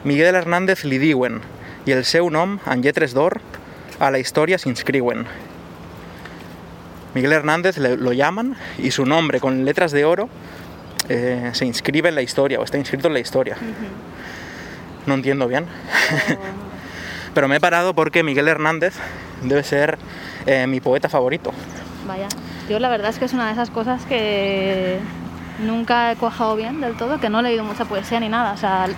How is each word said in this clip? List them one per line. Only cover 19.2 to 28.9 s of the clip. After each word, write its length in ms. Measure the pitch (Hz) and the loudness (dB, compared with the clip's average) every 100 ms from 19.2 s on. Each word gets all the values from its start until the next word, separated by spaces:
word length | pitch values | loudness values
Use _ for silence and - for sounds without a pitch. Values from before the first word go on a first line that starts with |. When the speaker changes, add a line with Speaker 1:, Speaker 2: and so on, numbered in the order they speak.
| - - | -14 -8
Speaker 1:
debe 180 | 127 143 | 0 2
ser, 340 | 143 143 147 156 - - - - - | 2 2 2 0 -8 -14 -14 -8 0
eh, 220 | 135 127 | 2 2
mi 120 | 131 | 0
poeta 300 | 135 131 151 | 2 2 2
favorito. 420 | 151 127 156 - 87 87 - - - 190 | 2 2 0 -4 -8 -10 -12 -12 -12 -10
Speaker 2:
Vaya, 200 | 190 196 - - - - | -8 -8 -8 -12 -12 -4
yo 100 | 214 | 0
la 80 | 254 | 2
verdad 200 | 233 208 | 2 0
es 100 | 226 | 0
que 60 | 254 | -2
es 80 | |
una 140 | 254 226 | 0 0
de 40 | |
esas 160 | 214 240 | 0 -2
cosas 340 | - 226 254 - | -2 -2 -2 0
que 960 | 254 214 208 196 196 190 190 185 185 214 170 - - - - | 0 2 2 2 2 2 0 0 -2 -4 -8 -10 -10 -12 -4
nunca 520 | 220 226 233 240 233 | -2 -2 2 2 2
he 40 | 233 | 2
cuajado 400 | 233 - 226 214 | -2 0 0 0
bien 240 | 220 285 | -2 -2
del 140 | 262 226 | -4 -2
todo, 240 | 233 302 | -2 0
que 100 | 220 | 0
no 100 | 220 | 2
he 20 | |
leído 200 | 247 233 214 | 2 0 -2
mucha 180 | 202 226 | -4 -2
poesía 340 | 202 196 233 | -2 -2 -2
ni 80 | 220 | 0
nada. 240 | 226 233 | 0 0
O 40 | 196 | 0
sea, 300 | 208 190 185 | 0 2 0